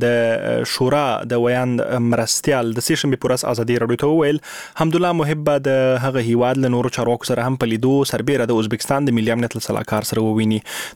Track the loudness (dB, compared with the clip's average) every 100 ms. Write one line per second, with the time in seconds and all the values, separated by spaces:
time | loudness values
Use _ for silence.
0 | 2 2 2 0 -2 -2 -2 -2 0 2
1 | 0 -2 -2 0 2 0 0 -2 -2 0
2 | 2 2 0 0 0 0 0 -2 -2 0
3 | 0 0 0 0 -2 -2 0 0 0 0
4 | 2 2 2 0 -6 -16 -10 -2 0 2
5 | 2 0 0 0 0 0 2 2 2 2
6 | 0 0 0 2 2 2 2 0 0 -2
7 | 0 0 -2 -2 -2 -2 -2 0 2 2
8 | 2 -2 0 0 0 0 0 -2 -2 0
9 | 2 2 2 0 -2 -6 -4 -4 -2 -4
10 | -2 0 0 2 2 0 -4 -10 -12